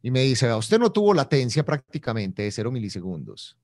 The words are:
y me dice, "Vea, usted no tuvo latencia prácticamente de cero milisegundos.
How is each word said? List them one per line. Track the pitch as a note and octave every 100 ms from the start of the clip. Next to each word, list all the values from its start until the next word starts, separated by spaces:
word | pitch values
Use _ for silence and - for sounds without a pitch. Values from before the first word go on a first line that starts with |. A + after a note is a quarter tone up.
y | B2
me | C3
dice, | C3+ A#2+ B2
"Vea, | A2+
usted | A2+ A3+
no | A#3+
tuvo | G#3+ G#3
latencia | F3+ C3+ C#3 B2 C3 D3+
prácticamente | D3 _ D3+ C3 A2+ G2 F#2
de | G#2
cero | G2+ A2
milisegundos. | B2+ G#2 F#2+ F2+ E2+ A1+ G#1 - _